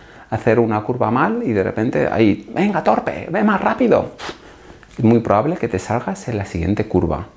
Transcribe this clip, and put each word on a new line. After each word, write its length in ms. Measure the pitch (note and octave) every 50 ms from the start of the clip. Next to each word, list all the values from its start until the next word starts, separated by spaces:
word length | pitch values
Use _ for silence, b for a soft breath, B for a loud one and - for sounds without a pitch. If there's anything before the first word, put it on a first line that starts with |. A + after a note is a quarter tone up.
| B B B B B B
hacer 280 | - A2 - A#2+ A2 A#2+
una 220 | A#2+ A2+ G#2+ G#2+
curva 280 | G#2 - B2+ B2+ A#2 G#2+
mal 320 | A#2 B2+ D#3 G3 A3+ A#3+ A#3+
y 80 | -
de 100 | A2 G2
repente 460 | F#2+ G2+ - - A2 - - D3 C#3 -
ahí, 380 | - G2+ A2+ G#2 F#2+ - - -
"Venga, 300 | - - F#3 G#3 G3 D#3
torpe, 460 | - - G#3+ A3+ - - - D#2 - -
ve 120 | E3 G#3
más 180 | G#3+ G#3+ G#3 F#3+
rápido". 520 | - G#3+ A3+ - C4 A3 D#3 G2 - - - B B B B B B B B B B B B B B - - -
Es 60 | B2
muy 160 | A2 A#2+ A#2
probable 360 | A2+ - G2+ G#2 A#2+ D3+ F3+
que 120 | F3+ - A2
te 100 | G2 F#2+
salgas 500 | - - G#2+ A#2+ - F#3+ F#3+ - - -
en 100 | A2+ G2+
la 60 | F#2+
siguiente 420 | - - F2 E2 F2 G#2 G#2 G#2+
curva. 400 | - - F2+ F2 D#2+ D2+ C#2+ - - -